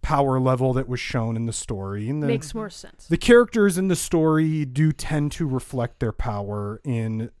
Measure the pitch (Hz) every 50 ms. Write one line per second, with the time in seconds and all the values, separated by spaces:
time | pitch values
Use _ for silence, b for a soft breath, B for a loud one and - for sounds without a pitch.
0 | - - 156 143 143 135 131 131 127 127 127 123 131 131 127 131 131 117 127 123
1 | - - - 127 113 113 113 113 117 113 110 - - - 113 98 98 98 101 101
2 | 104 117 139 151 151 139 - - - - - 226 220 202 - - - - - -
3 | - - 165 - - - 240 240 240 - - 233 208 202 170 180 190 190 175 160
4 | - - - 165 156 160 156 156 160 156 156 156 151 131 123 139 156 156 151 -
5 | - - 165 151 147 147 - - 170 143 131 127 - - - 127 117 117 - _
6 | - 110 104 - - 120 107 101 101 101 104 104 101 101 107 110 _ 143 123 113
7 | 113 113 110 110 113 120 _ _